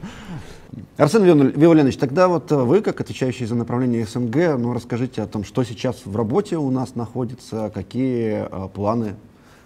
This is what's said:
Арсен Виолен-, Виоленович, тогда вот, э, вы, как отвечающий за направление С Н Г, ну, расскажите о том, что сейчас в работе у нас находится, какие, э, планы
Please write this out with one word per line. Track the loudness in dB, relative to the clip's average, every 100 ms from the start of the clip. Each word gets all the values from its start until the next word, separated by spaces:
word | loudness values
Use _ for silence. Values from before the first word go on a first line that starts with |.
| -14 -16 -14 -14 -14 -18 -18 -18 -12 2
Арсен | 4 6
Виолен-, | 6 6 4 6
Виоленович, | 6 8 6 2
тогда | -2 2 4
вот, | 2 0
э, | 0
вы, | 4 2
как | 2 -4
отвечающий | -8 -4 -4 -2 -4
за | -4
направление | -2 -2 0 -2 -2
С | -4
Н | -2
Г, | 0 0 0
ну, | -2
расскажите | -4 -4 -4 -4 -4
о | -6
том, | -6
что | -4 -4
сейчас | -4 -4 -6 -6 -6
в | -4
работе | 0 -2 -2 -4
у | -2
нас | -2 -4 -6
находится, | -8 -6 -6 -10 -10 -8 -6
какие, | -8 -8 -4 -2 -2 -2 -4 -6
э, | -8 -10
планы | -4 -2 0 -4 -8 -18 _ _ -20